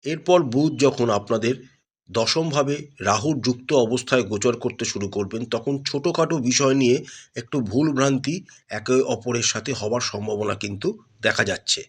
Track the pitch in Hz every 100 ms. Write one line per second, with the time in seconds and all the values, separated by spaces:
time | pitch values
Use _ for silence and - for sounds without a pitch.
0 | 135 156 - 180 147 120 156 131 135 131
1 | 120 104 101 113 113 131 - _ _ _
2 | _ 92 113 - 165 143 139 147 147 -
3 | 98 104 127 139 117 123 - 147 117 123
4 | - 127 101 104 120 117 123 - 117 -
5 | 98 98 101 113 123 113 113 139 139 143
6 | 160 160 160 135 123 123 139 135 127 127
7 | - - - - 117 147 110 107 156 135
8 | 139 135 139 170 - - _ 107 107 127
9 | 131 113 120 120 113 110 107 120 107 120
10 | - 104 107 104 104 98 104 101 165 220
11 | _ _ 110 107 110 - - -